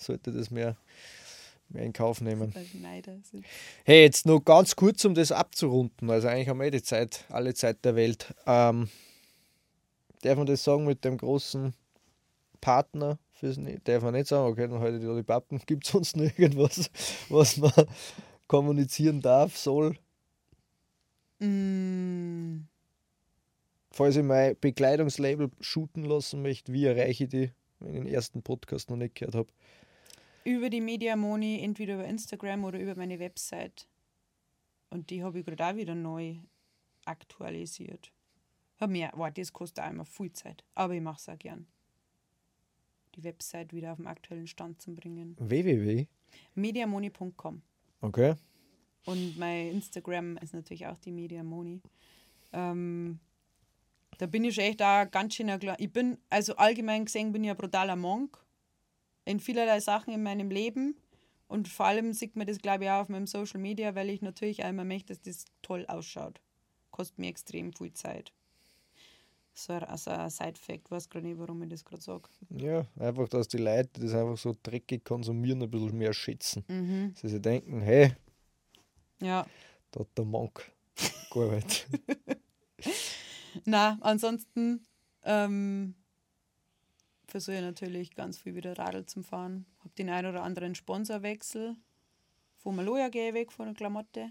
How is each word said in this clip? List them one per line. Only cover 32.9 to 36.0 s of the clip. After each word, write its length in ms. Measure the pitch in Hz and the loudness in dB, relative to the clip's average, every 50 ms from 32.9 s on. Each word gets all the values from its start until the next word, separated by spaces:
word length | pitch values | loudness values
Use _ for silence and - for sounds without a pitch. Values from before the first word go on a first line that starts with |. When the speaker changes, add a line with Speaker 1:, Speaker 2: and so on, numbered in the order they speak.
| 185 | -8
Speaker 2:
meine 240 | 185 180 180 180 170 | -8 -8 -8 -8 -8
Website. 720 | 175 180 - - - - 185 175 170 - - - - _ _ _ _ _ _ _ _ _ _ _ _ _ _ _ _ _ _ _ _ - | -10 -10 -10 -10 -12 -10 -10 -10 -10 -12 -14 -20 -20 _ _ _ _ _ _ _ _ _ _ _ _ _ _ _ _ _ _ _ _ -14
Und 200 | 185 175 160 - | -12 -12 -10 -10
die 120 | 180 180 | -8 -8
hab 120 | 180 190 165 | -8 -6 -8
ich 100 | 185 160 | -8 -10
grad 140 | - 160 156 | -8 -6 -4
auch 140 | 165 175 202 | -4 -4 -4
wieder 180 | 226 208 170 165 | -4 -6 -6 -6
neu 420 | 170 | -6